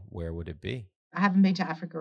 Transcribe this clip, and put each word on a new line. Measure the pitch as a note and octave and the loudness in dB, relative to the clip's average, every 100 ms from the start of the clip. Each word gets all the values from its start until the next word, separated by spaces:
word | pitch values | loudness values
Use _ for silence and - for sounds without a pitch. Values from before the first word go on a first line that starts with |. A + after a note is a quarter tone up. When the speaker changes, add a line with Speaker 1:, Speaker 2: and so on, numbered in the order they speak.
| F#2+ | -10
Speaker 1:
where | - E2 | -8 -6
would | E2 E2+ | -6 -8
it | D#2 | -10
be? | - B2+ G2+ _ _ | -8 -8 -10 _ _
Speaker 2:
I | E3 | 0
haven't | G3+ F#3 | 4 6
been | F#3+ | 6
to | F#3 E3+ | 4 -2
Africa | E3 E3+ E3 | -6 -8 -8